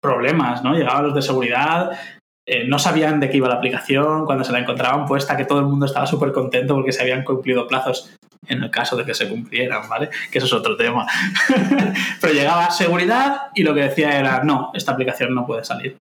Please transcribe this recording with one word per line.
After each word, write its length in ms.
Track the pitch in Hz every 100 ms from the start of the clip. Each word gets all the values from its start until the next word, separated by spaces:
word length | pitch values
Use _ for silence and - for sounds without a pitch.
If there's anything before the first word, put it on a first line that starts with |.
problemas, 600 | 143 123 123 165 127 120
¿no? 120 | 131
Llegaban 280 | 165 127 135
los 120 | 147
de 80 | 143
seguridad, 680 | 135 131 120 120 147 165 185 - - - _ _ -
eh, 220 | 123 123
no 100 | 156
sabían 400 | - 156 156 151
de 100 | 139
qué 100 | 135
iba 100 | 127
la 80 | 123
aplicación, 680 | 127 123 - 139 151 156
cuando 200 | 151 135
se 80 | 127
la 80 | 123
encontraban 440 | 123 123 127 139
puesta, 320 | 139 139 139 143
que 80 |
todo 140 | 135 143
el 80 | 139
mundo 200 | 139 143
estaba 200 | 135 143
súper 240 | 160 135
contento 420 | 135 127 127 131
porque 200 | 139 131
se 100 | 127
habían 220 | 127 127
cumplido 420 | 135 131 127 127 120
plazos, 480 | 127 131 127 - - _ _ -
en 160 | 127
el 80 | 117
caso 260 | - 120 120
de 80 |
que 80 | -
se 160 | - 104
cumplieran, 600 | 113 117 117 123 107 107
¿vale? 200 | 113 - - -
Que 80 | 127
eso 80 | 123
es 60 |
otro 240 | 120 113 104
tema. 280 | - 240 214 - 190 - - 254
<laughs> 560 | - 277 196 - - -
Pero 120 | 175
llegaba 380 | 147 143 170 170
seguridad 760 | - 175 170 180 240 269 277 - -
y 80 |
lo 100 | 156
que 60 | 147
decía 360 | 139 139 151 143
era, 280 | 135 131
"No, 260 | 147 139 127
esta 200 | - -
aplicación 420 | 131 127 123 127
no 120 | 127 123
puede 180 | 117
salir". 320 | - 104 113 -